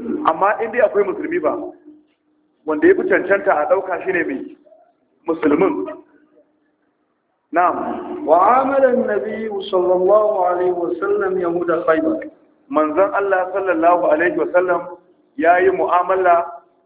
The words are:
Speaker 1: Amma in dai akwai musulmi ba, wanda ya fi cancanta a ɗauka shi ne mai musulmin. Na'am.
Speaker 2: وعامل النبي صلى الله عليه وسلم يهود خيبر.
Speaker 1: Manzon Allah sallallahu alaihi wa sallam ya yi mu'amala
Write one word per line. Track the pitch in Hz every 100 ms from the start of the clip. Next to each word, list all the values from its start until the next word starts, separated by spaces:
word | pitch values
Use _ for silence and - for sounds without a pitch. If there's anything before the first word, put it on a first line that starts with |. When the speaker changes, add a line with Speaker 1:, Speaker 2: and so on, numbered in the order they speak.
| - 151 -
Speaker 1:
Amma | 165 190 214
in | 226
dai | 240
akwai | 208 196
musulmi | 196 147 156 175
ba, | 151 120 92 - - - _ _ _ _ _ _ -
wanda | 156 160
ya | 190
fi | -
cancanta | 175 - 196 196 160
a | 147
ɗauka | 185 185 175
shi | 185
ne | 185
mai | 151 135 - - _ _ _ _ _ _ -
musulmin. | 160 156 147 185 - - - - _ _ _ _ _ _ _ _ _ _ _ _ _ _
Na'am. | 311 359 - - - - - -
Speaker 2:
وعامل | 165 190 254 269 277 269
النبي | 233 214 208 214 214 220 202 190
صلى | 190 180
الله | 185 185 214 208 185 180
عليه | 180 180
وسلم | 175 165 - 202 202 196 185
يهود | 175 170 170 165 -
خيبر. | 160 156 - - - _ _ -
Speaker 1:
Manzon | 143 156 151 196
Allah | 196 202 185 180
sallallahu | 196 190 170 165 175 170
alaihi | 151 175 180
wa | 160
sallam | 180 180 175 175 180 _ _ _ -
ya | 160 175
yi | 190
mu'amala | 185 160 175 175 190 180 170 - - - _